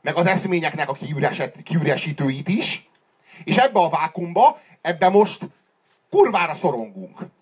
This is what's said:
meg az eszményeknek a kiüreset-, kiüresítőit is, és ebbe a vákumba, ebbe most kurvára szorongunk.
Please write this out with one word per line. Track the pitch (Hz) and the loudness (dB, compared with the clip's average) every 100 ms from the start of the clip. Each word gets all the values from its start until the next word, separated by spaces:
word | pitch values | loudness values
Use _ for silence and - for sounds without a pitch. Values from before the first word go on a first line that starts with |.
meg | 143 156 | -2 0
az | 175 | 2
eszményeknek | 185 190 175 156 160 143 | 2 0 -2 -2 -4 -6
a | |
kiüreset-, | 143 131 147 139 - 131 - | -6 -8 -2 -2 -2 -8 -10
kiüresítőit | - 165 143 143 160 143 139 135 147 | -4 -2 0 -2 -4 -2 -2 -2 -2
is, | 208 - - _ _ _ _ _ - | -2 -2 -8 _ _ _ _ _ -16
és | 160 156 | -2 2
ebbe | 269 208 | 4 2
a | 170 | 2
vákumba, | 156 156 - 170 170 269 - _ _ | 0 -4 -4 -4 4 4 4 _ _
ebbe | 160 170 185 | -6 2 4
most | 196 202 - 185 _ _ _ _ _ _ | 6 4 0 -14 _ _ _ _ _ _
kurvára | 403 381 196 170 147 | 2 2 2 -2 -2
szorongunk. | 175 123 107 95 92 - - _ | -4 -4 -10 -14 -18 -18 -20 _